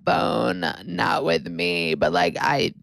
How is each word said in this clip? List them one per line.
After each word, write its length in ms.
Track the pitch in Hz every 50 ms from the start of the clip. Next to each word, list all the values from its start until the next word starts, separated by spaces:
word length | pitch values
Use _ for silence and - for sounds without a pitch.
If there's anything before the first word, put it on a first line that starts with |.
| -
phone, 580 | 180 175 165 175 170 170 175 175 185 180 180 175 - - - -
not 400 | - 180 175 165 165 165 165 160
with 220 | - - - - -
me, 480 | 85 82 87 87 87 85 85 80 78
but, 180 | 73 78 78 85
like, 240 | 87 90 87 - -
I, 360 | - 143 143 143 87 - - -